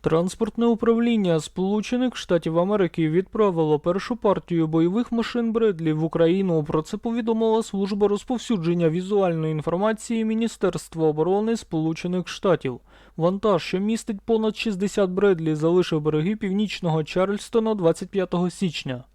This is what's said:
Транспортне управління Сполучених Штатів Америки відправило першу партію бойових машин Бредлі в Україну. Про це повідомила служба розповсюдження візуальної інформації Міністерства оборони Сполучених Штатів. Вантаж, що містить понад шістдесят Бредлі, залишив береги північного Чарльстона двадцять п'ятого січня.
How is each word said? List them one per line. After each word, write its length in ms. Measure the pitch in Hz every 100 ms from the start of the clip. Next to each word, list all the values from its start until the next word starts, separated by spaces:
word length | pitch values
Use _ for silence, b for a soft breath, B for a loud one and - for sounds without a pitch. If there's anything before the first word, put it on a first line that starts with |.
Транспортне 640 | - 160 180 - 226 - 233
управління 720 | 226 233 226 233 226 185 165
Сполучених 760 | - - 190 208 202 247 254 -
Штатів 420 | - 175 160 165
Америки 500 | 185 208 180 - 160
відправило 680 | 165 190 220 208 165 156 147
першу 380 | 170 185 - 233
партію 500 | 214 170 - 170 160
бойових 460 | 160 170 196 247
машин 400 | 233 220 240 233
Бредлі 400 | 226 226 165 165
в 120 | 156
Україну. 600 | 160 165 165 185 190 165
Про 180 | 147 -
це 140 | - 208
повідомила 640 | 233 233 226 226 226 220
служба 460 | 220 196 196 208 208
розповсюдження 800 | 202 - 247 - 220 165 175 165
візуальної 640 | 165 185 202 190 165 156
інформації 720 | 156 147 170 208 220 - 226
Міністерства 840 | 220 220 226 - 196 165 - 165 160
оборони 500 | 151 165 196 220 226
Сполучених 720 | - 165 160 165 180 180 170
Штатів. 520 | - 202 160 135 120 b b b -
Вантаж, 460 | 165 190 220 180
що 160 | - 185
містить 420 | 208 226 - 202
понад 360 | - 226 220 208
шістдесят 540 | 226 185 196 - 190
Бредлі, 440 | 185 202 180 160
залишив 460 | 156 160 180 175 160
береги 360 | 151 151 165 214
північного 680 | 202 196 214 - 175 160
Чарльстона 680 | 151 180 190 202 - 233 220
двадцять 360 | 220 165 165 185
п'ятого 400 | 196 185 180 180
січня. 540 | - 185 - 147 123 -